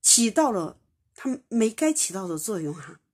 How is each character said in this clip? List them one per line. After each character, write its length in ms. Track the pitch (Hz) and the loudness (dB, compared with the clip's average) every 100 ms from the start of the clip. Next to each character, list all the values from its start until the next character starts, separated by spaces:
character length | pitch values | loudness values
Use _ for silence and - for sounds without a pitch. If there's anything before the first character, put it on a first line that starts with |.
起 300 | - - 233 | 4 4 4
到 200 | 214 302 | 4 2
了 280 | 208 160 - _ _ _ | 2 -4 -10 _ _ _
他 280 | - 269 254 _ | -10 -8 -8 _
没 200 | 233 220 | 0 0
该 220 | 220 311 | 2 0
起 220 | 311 - | 2 -2
到 140 | 185 185 | -4 -6
的 100 | 160 | -6
作 240 | 160 202 | -4 -6
用 120 | 156 147 | -6 -8
啊。 260 | 147 170 _ | -14 -20 _